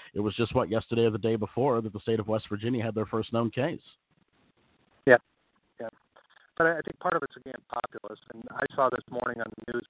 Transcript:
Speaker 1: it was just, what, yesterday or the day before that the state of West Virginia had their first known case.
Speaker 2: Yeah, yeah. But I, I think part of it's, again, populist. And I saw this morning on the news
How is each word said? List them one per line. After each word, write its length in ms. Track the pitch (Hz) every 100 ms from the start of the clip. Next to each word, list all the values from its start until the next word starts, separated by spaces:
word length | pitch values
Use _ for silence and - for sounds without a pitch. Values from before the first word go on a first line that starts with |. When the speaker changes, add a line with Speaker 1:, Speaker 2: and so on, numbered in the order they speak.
| -
Speaker 1:
it 80 | 98
was 120 | 104 98
just, 200 | 113 127
what, 140 | 92
yesterday 340 | 110 - 117
or 60 | 117
the 80 | 107
day 180 | 113 113
before 460 | 104 - 139 117
that 100 | 113
the 80 | 101
state 220 | - 110
of 80 | 104
West 160 | 110 -
Virginia 380 | 101 113 123 113
had 100 | 107
their 100 | 107
first 280 | 110 107
known 180 | 117 117
case. 300 | 123 147 - - - _ _ _ _ _ _ _ _ _ _ -
Speaker 2:
Yeah, 120 | 123 - _ _ _ _ -
yeah. 80 | 113 - _ - _ _ _ -
But 100 | 165
I, 40 | 165
I 20 |
think 180 | - -
part 160 | 180 170
of 80 |
it's, 140 | 139 127
again, 180 | 131 127 -
populist. 480 | 120 120 - - 107 -
And 100 | 113 123
I 140 | 107 - -
saw 140 | 131
this 180 | 123 -
morning 300 | 123 123 117
on 80 | 110
the 240 | 110 -
news 160 | 120